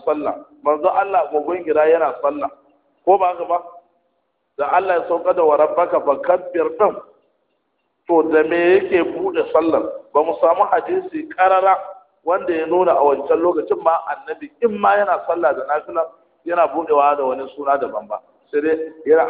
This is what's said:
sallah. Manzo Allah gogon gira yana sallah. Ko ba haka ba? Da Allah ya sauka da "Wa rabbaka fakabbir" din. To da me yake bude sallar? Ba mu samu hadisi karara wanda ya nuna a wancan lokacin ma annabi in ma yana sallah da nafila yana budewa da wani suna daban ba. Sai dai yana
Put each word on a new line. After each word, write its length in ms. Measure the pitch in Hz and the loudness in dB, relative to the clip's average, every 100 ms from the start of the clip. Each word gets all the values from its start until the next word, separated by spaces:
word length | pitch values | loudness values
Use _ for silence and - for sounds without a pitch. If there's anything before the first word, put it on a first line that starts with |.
sallah. 300 | - 151 135 90 - _ | -4 -2 -4 -8 -12 _
Manzo 240 | 143 151 175 | -2 0 0
Allah 400 | - 196 185 147 | 0 0 0 0
gogon 320 | 151 147 180 | -2 -4 -6
gira 220 | 160 151 156 | -2 0 4
yana 260 | 165 165 - | 4 2 -2
sallah. 300 | 143 147 127 - _ _ _ _ - | -4 -4 -8 -10 _ _ _ _ 2
Ko 100 | 190 | 2
ba 100 | 180 | 2
haka 120 | 180 | -2
ba? 140 | 170 175 - - _ _ _ _ _ _ _ - | -4 -4 -6 -20 _ _ _ _ _ _ _ -8
Da 100 | 143 | 0
Allah 260 | 170 190 170 | 0 2 -2
ya 80 | - | 0
sauka 240 | 170 175 | -4 0
da 120 | 175 | 2
"Wa 120 | 156 147 | 4 4
rabbaka 440 | 151 151 175 165 | 2 2 0 0
fakabbir" 680 | 143 135 175 180 - 170 156 - | 0 -2 2 0 0 -4 -4 0
din. 180 | 202 - - _ _ _ _ _ _ _ _ _ - | 0 0 -14 _ _ _ _ _ _ _ _ _ 0
To 140 | 165 | 2
da 200 | 160 156 | 4 2
me 140 | 156 170 175 185 | 2 2 4 4
yake 240 | - 180 160 170 | 2 0 0 -4
bude 260 | 190 165 - | -4 -2 0
sallar? 300 | 156 165 143 - - - | 0 2 0 -2 -10 -4
Ba 100 | 147 | -2
mu 100 | 160 160 | 0 0
samu 240 | 170 170 202 | 2 2 2
hadisi 640 | 175 - 185 185 156 - - | 0 -2 -6 -4 -10 -10 0
karara 420 | 185 190 190 190 - - _ _ | 2 4 2 0 -2 -18 _ _
wanda 280 | 156 190 180 | -4 -4 -2
ya 140 | 160 156 | -4 0
nuna 260 | 175 175 | 0 2
a 100 | - | 4
wancan 360 | 143 139 - 160 | 4 2 0 0
lokacin 420 | 170 156 - 185 | 2 0 -2 -2
ma 160 | 160 165 - | 0 0 -4
annabi 400 | 147 - - 294 - | -10 -10 -14 -14 -2
in 160 | 233 202 | -2 0
ma 180 | 202 202 | 2 2
yana 260 | 202 170 180 | 2 -2 -2
sallah 280 | 170 165 | 0 0
da 100 | 135 135 | -2 -4
nafila 360 | 151 - 165 160 - _ _ 160 | -6 -4 -6 -6 -8 _ _ -6
yana 200 | 175 156 | 0 0
budewa 480 | 147 156 147 143 143 | 0 0 2 2 2
da 80 | |
wani 240 | 131 131 131 - | -2 -4 -8 -8
suna 200 | 139 139 | -2 -2
daban 280 | 120 107 104 | -2 -8 -10
ba. 120 | 104 _ _ _ | -12 _ _ _
Sai 80 | 147 | -4
dai 160 | 156 160 160 - 139 | -2 -2 -4 -8 2
yana 200 | 160 156 | 4 2